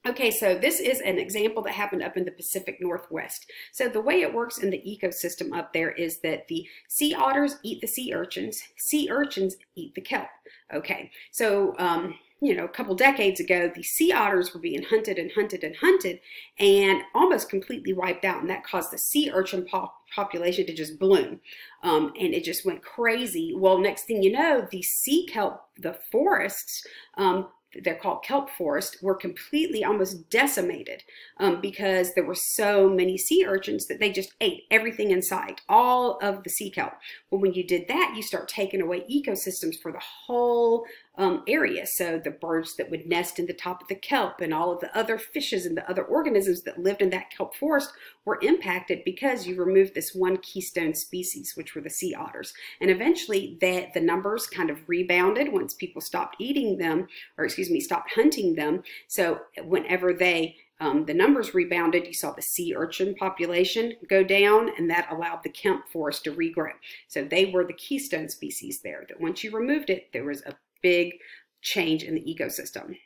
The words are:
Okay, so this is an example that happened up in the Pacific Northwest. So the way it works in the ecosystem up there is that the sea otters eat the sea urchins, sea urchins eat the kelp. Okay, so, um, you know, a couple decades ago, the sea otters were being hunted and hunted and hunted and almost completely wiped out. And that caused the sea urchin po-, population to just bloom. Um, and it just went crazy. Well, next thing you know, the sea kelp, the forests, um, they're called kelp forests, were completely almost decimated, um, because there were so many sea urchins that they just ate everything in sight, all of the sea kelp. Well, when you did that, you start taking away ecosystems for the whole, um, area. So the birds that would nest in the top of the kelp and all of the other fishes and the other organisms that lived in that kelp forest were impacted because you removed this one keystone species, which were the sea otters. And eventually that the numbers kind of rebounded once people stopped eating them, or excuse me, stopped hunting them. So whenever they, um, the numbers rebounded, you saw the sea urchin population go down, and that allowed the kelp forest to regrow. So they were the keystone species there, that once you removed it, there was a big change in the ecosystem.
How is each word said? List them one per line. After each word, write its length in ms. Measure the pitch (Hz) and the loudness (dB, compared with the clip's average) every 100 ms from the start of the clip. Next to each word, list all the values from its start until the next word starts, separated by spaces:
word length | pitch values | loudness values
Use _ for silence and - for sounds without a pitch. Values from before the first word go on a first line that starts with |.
| 254 | -6
Okay, 260 | 240 240 | 0 0
so 220 | 220 202 | 2 2
this 280 | 180 262 - | 4 2 2
is 180 | 240 262 | 0 0
an 180 | 196 180 | 0 -2
example 460 | 185 208 220 220 | -2 0 0 0
that 120 | 202 202 | -6 -4
happened 280 | 202 185 | -4 -4
up 140 | 180 185 | -4 -4
in 80 | 180 | -4
the 60 | |
Pacific 500 | - - 190 185 - | -6 -6 -6 -8 -6
Northwest. 680 | 180 175 - 160 - - - - - | -6 -6 -6 -10 -8 -12 -14 -20 -16
So 160 | - 247 | -4 -2
the 140 | 214 | 0
way 180 | 226 359 | 2 2
it 140 | 330 | 2
works 240 | 233 233 - | -2 -4 -2
in 120 | 202 | -2
the 120 | 185 190 | -2 -8
ecosystem 720 | 208 185 - 175 - 165 175 | -4 -4 -2 -6 -6 -6 -6
up 140 | - | -4
there 200 | 165 165 | -2 -2
is 280 | - 170 160 | -2 -6 -4
that 300 | 160 156 - | -4 -4 -6
the 180 | 165 165 - _ | -8 -8 -20 _
sea 240 | - 294 | 0 0
otters 420 | - 269 277 285 277 | 2 2 4 0 -2
eat 160 | 233 - | -10 -8
the 80 | 220 | -6
sea 260 | - 254 | -6 -6
urchins, 500 | 185 180 - 214 214 - - | -6 -6 -6 -8 -8 -14 -8
sea 340 | - 302 285 | -2 0 0
urchins 460 | 247 285 - 190 - _ - | -2 -2 -2 -2 -4 _ -16
eat 180 | 165 - | -14 -14
the 60 | |
kelp. 260 | - - - - - - _ | -6 -6 -6 -16 -20 -20 _
Okay, 360 | 147 - - - - - | -10 -6 -8 -8 -18 -12
so, 420 | - 226 202 190 185 | 0 2 4 2 0
um, 420 | 180 170 175 - _ _ | 0 0 -4 -10 _ _
you 120 | - | 0
know, 120 | 180 170 | 0 -2
a 20 | |
couple 280 | - 202 185 | -6 -4 4
decades 440 | 262 277 202 190 | 4 6 2 2
ago, 320 | - 180 175 | 0 2 2
the 80 | 175 | -2
sea 300 | - - 330 | -6 2 4
otters 420 | 247 208 190 180 | 4 4 2 0
were 60 | 175 | -4
being 240 | 170 143 | -6 -6
hunted 340 | - 220 220 175 | 0 0 2 -4
and 140 | 170 | -2
hunted 320 | 214 208 185 | -2 -2 -4
and 140 | 156 190 | -8 2
hunted 420 | 330 381 185 175 - - - - | 4 4 2 -6 -12 -18 -16 4
and 420 | 202 196 196 190 - 233 | 8 8 8 4 2 4
almost 320 | 359 285 - | 6 4 0
completely 460 | 196 - 240 - | -6 -4 -8 -4
wiped 320 | 185 185 175 190 | -2 -2 0 -2
out. 160 | 180 | -2
And 80 | 165 | -4
that 160 | - - | -4 -4
caused 260 | 190 160 | -4 -4
the 60 | - | -4
sea 340 | - 294 285 | 0 2 2
urchin 320 | 185 190 190 | 0 0 -4
po-, 300 | 180 185 - - _ | -2 -4 -4 -12 _
population 520 | - 196 175 175 180 185 | -6 -4 -2 0 0 -2
to 80 | |
just 260 | 160 151 156 | -4 -8 0
bloom. 400 | 190 185 131 - - - - - | 6 6 4 -6 -16 -20 -20 -6
Um, 300 | 180 233 302 - | 2 2 2 0
and 140 | 180 | -2
it 100 | 175 | 0
just 220 | 170 175 185 | -4 -4 -4
went 160 | 160 | -6
crazy. 720 | - - 233 233 247 175 165 185 | -10 -2 0 0 -2 -4 -4 4
Well, 220 | 190 185 | 6 6
next 260 | 202 196 | 4 0
thing 180 | - 220 | -4 4
you 120 | 190 | 4
know, 340 | 247 320 262 190 | 6 4 4 0
the 120 | 185 | -6
sea 440 | - - - 311 359 | -4 -2 2 2 2
kelp, 360 | 226 196 - _ - | -2 -2 -4 _ -10
the 160 | 165 | -8
forests, 920 | - - 226 349 285 202 - - - - - - - | -8 -2 2 4 4 0 -4 -8 -10 -12 -20 -14 0
um, 320 | 190 185 190 _ _ - | 2 2 -2 _ _ -4
they're 140 | 180 165 | -4 -2
called 280 | 196 - | -4 -4
kelp 280 | - - 277 | 0 -2 -2
forests, 500 | - 160 147 - - | -4 -2 0 -4 -4
were 140 | 190 190 | -2 0
completely 680 | 185 - - 294 339 214 | -2 -8 -4 -2 0 0
almost 460 | 202 208 190 180 - | 0 2 0 -4 -2
decimated, 720 | 226 277 214 175 - - - - - - - | 0 2 0 -2 -4 -10 -14 -16 -20 -20 0
um, 220 | 190 175 | 2 2
because 540 | 196 196 196 185 180 | -4 -2 2 2 2
there 100 | 185 | 0
were 120 | 165 185 | 0 -2
so 520 | - - 208 202 190 | -4 0 4 8 8
many 300 | 185 185 185 | 6 2 2
sea 260 | - 339 190 | 4 4 4
urchins 400 | 190 202 208 - | 2 -2 -6 -4
that 120 | - | -2
they 120 | 208 | 0
just 240 | 185 190 _ | 0 -6 _
ate 260 | 220 180 _ | -2 -2 _
everything 400 | 220 226 226 208 | 2 2 -2 2
in 140 | 185 | 2
sight, 380 | 185 185 - - - | 2 -4 -6 -12 4
all 520 | 208 247 247 196 190 | 6 6 4 2 0
of 220 | 202 196 | -2 -4
the 80 | - | -6
sea 180 | - 202 | -6 -4
kelp. 240 | 185 123 - - - _ | -4 -4 -6 -18 -20 _
Well, 100 | 190 | 2
when 140 | 196 180 | 2 0
you 80 | |
did 240 | 175 175 180 | 0 -2 0
that, 260 | 294 359 214 | 0 0 -2
you 60 | |
start 260 | 208 - - | -6 -6 -6
taking 320 | - 196 190 | -4 -2 0
away 220 | 170 180 196 | -2 -2 -2
ecosystems 720 | 277 277 190 190 185 165 165 | -2 -2 -4 -4 -4 -6 -6
for 100 | 165 | -10
the 60 | - | -12
whole, 840 | - - - 240 240 233 233 233 233 - _ - | -14 -16 -4 0 2 4 4 2 -2 -18 _ 0
um, 280 | 190 185 - | 0 0 0
area. 380 | 302 113 170 170 | 0 2 -2 -4
So 320 | - 175 165 | -4 -2 -2
the 140 | 160 | -6
birds 440 | - 165 165 160 - | -8 -4 -2 -4 -8
that 140 | - | -6
would 180 | 160 165 | -6 -4
nest 300 | 175 175 - | -4 -4 -4
in 80 | 175 | -6
the 80 | |
top 300 | 175 180 175 | -6 -8 -8
of 40 | - | -8
the 80 | 196 | -10
kelp 460 | - 269 185 - | 0 0 0 -4
and 100 | 170 | -2
all 200 | 156 175 | 0 0
of 80 | 175 | -2
the 160 | 170 220 | -4 -2
other 220 | 220 214 | 0 -2
fishes 440 | - 302 277 202 | -4 -6 -2 -2
and 140 | 180 165 | -2 -4
the 100 | - | -2
other 160 | 185 | -4
organisms 600 | - 277 302 214 196 175 | 0 0 4 2 2 0
that 180 | - 170 | -4 -2
lived 220 | 185 202 | -2 2
in 80 | 185 | 2
that 180 | 185 - | 2 -6
kelp 260 | - - - | -8 -8 -2
forest 360 | 294 285 277 - - _ - | 2 2 0 -14 -20 _ -6
were 140 | - | 0
impacted 600 | 214 349 196 180 - 156 | 2 2 2 -4 -2 -4
because 420 | - 185 277 247 180 | -4 -2 -2 -2 -4
you 100 | 185 | -2
removed 380 | 180 190 196 | 4 6 4
this 220 | - 165 185 | 0 -6 0
one 220 | 185 190 | 0 0
keystone 580 | - 190 180 180 160 160 | -4 -10 -6 -2 -2 -4
species, 600 | - 185 180 143 - - | -6 -8 -6 -8 -10 -12
which 200 | 160 160 | -12 -12
were 60 | |
the 80 | 151 | -10
sea 240 | - 185 - | -6 -6 -6
otters. 380 | 151 - - - - - | -10 -12 -14 -14 -18 0
And 80 | 185 | 4
eventually 680 | 185 254 339 - 202 196 - | 4 4 2 2 -2 -2 0
that 320 | 185 180 - | 2 2 -2
the 80 | 175 | 0
numbers 460 | 165 180 196 226 - | 2 2 0 -4 -4
kind 240 | - 165 | -4 -4
of 180 | 147 - | -4 -4
rebounded 600 | 175 180 180 185 214 294 | -2 2 4 4 4 2
once 240 | 196 190 - | 0 -2 -8
people 260 | 180 - | -10 -10
stopped 360 | - 180 - - | -6 -4 -6 -6
eating 380 | 233 285 226 185 | -2 0 0 0
them, 300 | 165 160 185 - - - | 0 0 -4 -12 -20 -6
or 80 | - | -4
excuse 240 | - 175 | -2 0
me, 100 | 170 | 0
stopped 340 | - 330 - | 0 -4 0
hunting 420 | - 294 - 190 160 | 4 4 4 0 2
them. 260 | 151 180 - - _ | 0 0 -4 -20 _
So 340 | - 170 - - - | 0 0 0 -6 -14
whenever 500 | 160 185 - 180 180 | -2 -2 0 0 2
they, 440 | 175 180 170 160 - _ _ | 4 2 2 -2 -6 _ _
um, 260 | 156 294 302 | 0 0 2
the 80 | |
numbers 400 | 175 269 277 208 | 4 6 4 4
rebounded, 540 | 185 170 175 165 175 170 | 0 0 2 2 2 0
you 60 | |
saw 180 | - 151 | -6 -6
the 100 | - | -6
sea 320 | - - 170 - | -6 -4 -4 -4
urchin 380 | 165 - 190 | -4 -2 -4
population 840 | 190 190 - 170 175 190 226 233 - - | -2 -4 -2 -2 2 2 2 -2 -4 4
go 140 | 196 | 4
down, 460 | 185 196 202 214 226 - | 6 6 8 8 4 0
and 140 | 165 | 0
that 220 | 170 175 | 0 -2
allowed 320 | 165 170 170 | -4 -4 -6
the 60 | 160 | -10
kelp 380 | - 202 185 - | -2 0 0 -4
forest 340 | 165 151 143 | -6 -4 -4
to 100 | 156 | -8
regrow. 400 | 170 165 165 151 - - - _ | -2 -2 -2 -6 -8 -18 -20 _
So 160 | 151 | -6
they 220 | 139 170 190 | 0 2 4
were 180 | 180 | 4
the 100 | 180 | 0
keystone 560 | - - 269 - 160 156 | -4 -6 -6 -4 -6 -6
species 520 | - - - - - | -10 -10 -10 -10 -10
there, 240 | - 76 - | -12 -14 -16
that 140 | - | -6
once 220 | 165 185 | -6 -4
you 80 | 220 | -6
removed 400 | 220 247 294 285 | -4 0 -2 0
it, 200 | 180 - | -4 -4
there 140 | 117 139 | -8 -6
was 160 | 143 | -8
a 160 | 143 - _ _ | -12 -18 _ _
big 400 | 180 175 175 - - - _ _ | 2 4 2 -4 -20 -20 _ _
change 420 | - 208 165 160 | -4 0 0 0
in 100 | - | -2
the 80 | 156 | -6
ecosystem. 760 | - 160 - - - - - - | -6 -6 -6 -6 -10 -12 -14 -18